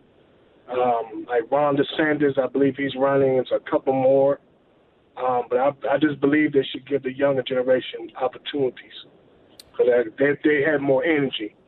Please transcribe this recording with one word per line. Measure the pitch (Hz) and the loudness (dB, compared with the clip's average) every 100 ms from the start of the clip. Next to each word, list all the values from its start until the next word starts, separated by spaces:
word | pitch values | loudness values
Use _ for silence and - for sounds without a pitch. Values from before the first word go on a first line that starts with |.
| _ _ _ _ _ _ - | _ _ _ _ _ _ -6
Um, | 254 120 117 107 107 - | -2 0 0 -4 -10 -4
like | 120 113 | -4 0
Ron | 143 147 139 | 0 2 2
DeSantis, | 131 - 156 147 147 135 | -2 0 0 2 0 0
I | 127 | -2
believe | 135 139 131 | 2 0 0
he's | 139 131 | -6 -2
running, | 139 139 135 131 | 0 2 2 0
it's | 123 | 0
a | 131 - | -4 -2
couple | 151 - | -2 0
more. | 135 131 269 269 - _ _ _ _ _ _ _ - | 2 4 4 4 0 _ _ _ _ _ _ _ -6
Um, | 254 247 - | -2 -2 -2
but | 247 | 0
I, | 277 - - | 0 -2 -4
I | - | 0
just | 151 139 | 0 0
believe | 139 151 151 | 0 2 2
they | 139 131 | 0 -2
should | 135 - | -8 -6
give | 135 | -4
the | 131 | -4
younger | 131 143 135 | -2 0 0
generation | 127 127 127 127 - - - - | -2 -2 0 0 -2 -14 -14 -6
opportunities | 131 - - 147 127 - - - - _ _ _ _ _ - - | -6 -6 -8 -4 -4 -4 -20 -20 -20 _ _ _ _ _ -14 0
'cause | - | 2
they, | 120 113 - 143 | 2 0 0 0
they, | 139 156 | 2 2
they | 147 | 2
have | 151 147 | 2 0
more | 139 131 | 2 0
energy. | 170 151 135 - 107 _ | 2 0 -2 -4 -12 _